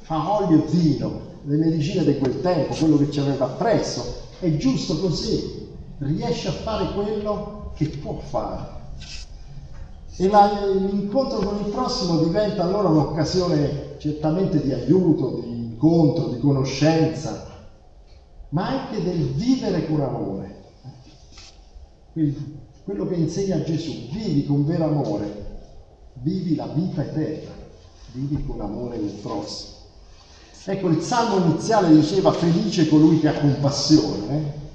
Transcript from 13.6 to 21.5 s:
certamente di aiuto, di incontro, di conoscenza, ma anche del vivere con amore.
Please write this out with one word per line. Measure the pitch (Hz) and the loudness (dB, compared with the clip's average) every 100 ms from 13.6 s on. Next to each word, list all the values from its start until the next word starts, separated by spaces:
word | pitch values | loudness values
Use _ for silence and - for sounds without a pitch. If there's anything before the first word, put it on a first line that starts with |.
| 139 - - - | 0 -2 -8 -6
certamente | 151 151 156 170 190 160 | -6 -2 0 0 2 2
di | 127 | 0
aiuto, | 123 - 185 175 151 127 113 | -2 4 4 6 2 2 -4
di | 117 | -8
incontro, | 117 117 - 156 165 151 - - | -8 -8 2 4 6 6 4 -2
di | 127 | 0
conoscenza, | 143 135 131 - 151 165 160 - - - - - - - - - - - - - - | 2 2 0 2 2 4 2 0 -6 -8 -12 -18 -20 -20 -20 -20 -20 -20 -20 -20 -6
ma | 147 185 | -4 -2
anche | 262 - 214 | -4 -4 -4
del | 175 170 139 | -2 -2 -2
vivere | 139 240 254 214 170 151 | -2 2 2 2 -2 0
con | 156 | 0
amore. | - 104 101 95 95 - - - 127 - - - - - - | 0 -4 -6 -6 -10 -14 -20 -20 -20 -20 -20 -20 -20 -20 -20